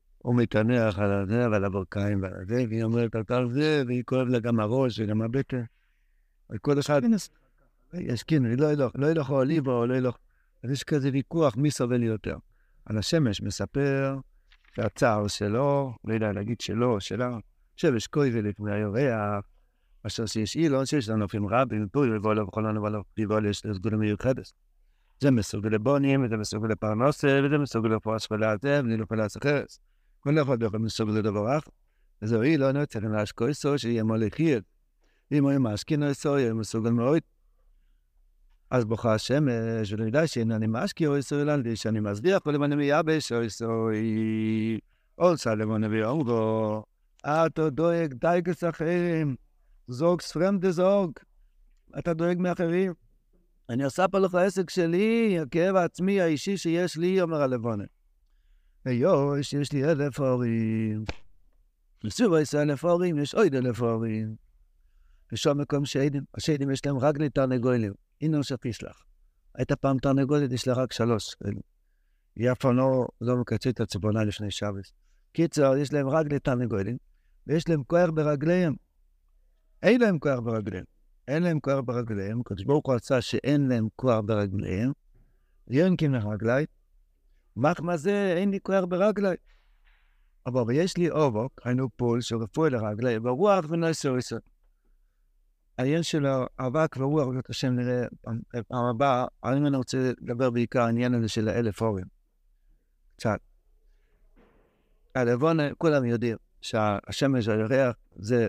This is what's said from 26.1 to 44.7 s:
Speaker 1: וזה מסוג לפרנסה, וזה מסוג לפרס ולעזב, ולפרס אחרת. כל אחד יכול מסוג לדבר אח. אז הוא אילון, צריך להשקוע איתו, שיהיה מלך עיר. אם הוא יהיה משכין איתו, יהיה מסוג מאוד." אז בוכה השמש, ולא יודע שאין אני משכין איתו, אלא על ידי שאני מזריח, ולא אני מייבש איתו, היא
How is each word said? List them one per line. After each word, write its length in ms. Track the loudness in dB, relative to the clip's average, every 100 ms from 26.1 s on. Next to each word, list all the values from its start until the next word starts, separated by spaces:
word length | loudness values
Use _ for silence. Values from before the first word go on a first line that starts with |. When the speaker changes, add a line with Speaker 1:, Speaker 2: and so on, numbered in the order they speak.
| 2
Speaker 1:
וזה 120 | 2 -2
מסוג 300 | -4 -4 -4
לפרנסה, 720 | -2 -2 2 0 2 2 2
וזה 140 | 2 0
מסוג 280 | 0 0 0
לפרס 420 | 0 -2 -6 -4
ולעזב, 520 | -2 0 0 0 0
ולפרס 520 | 0 -2 -2 -2 -4 -2
אחרת. 420 | -2 0 -2 -14 _ _ _ _
כל 220 | 0 2
אחד 200 | 2 2
יכול 180 | 0 -2
מסוג 300 | -4 -2 0
לדבר 480 | 0 0 0 0 -2
אח. 40 | -4 -18 _ _ _ -8
אז 120 | -2
הוא 100 | 2
אילון, 420 | 2 2 2 0
צריך 200 | -2 -4
להשקוע 440 | -4 -2 -2 -2 -4
איתו, 300 | -2 -2 -2
שיהיה 260 | 0 0
מלך 340 | 0 0 0 0
עיר. 220 | 2 0 -2 _ _ _ _ _ -2
אם 100 | 2
הוא 80 | 4
יהיה 80 | 4
משכין 440 | 2 0 -2 -2
איתו, 360 | 0 -2 0 2
יהיה 160 | 2
מסוג 340 | 0 -4 -2 0
מאוד." 340 | 2 4 2 0 _ _ _ _ _ _ _ _ _ _ _ _ _ -4
אז 140 | -2
בוכה 300 | 0 0 2
השמש, 800 | 0 2 2 2 0 -2 -2 -2
ולא 120 | -2
יודע 220 | 0 0 0
שאין 260 | 0 0
אני 140 | 0 0
משכין 460 | -2 -4 -2 0
איתו, 260 | 0 -2 -2
אלא 120 | 0
על 80 | 0
ידי 160 | -2 -4
שאני 240 | -2 -2
מזריח, 460 | -2 -2 2 2 0
ולא 180 | 0
אני 120 | 0 0
מייבש 560 | 2 2 2 0 0
איתו, 560 | -2 -4 -4 -4 -2 0
היא 880 | 0 0 0 0 0 0 0 0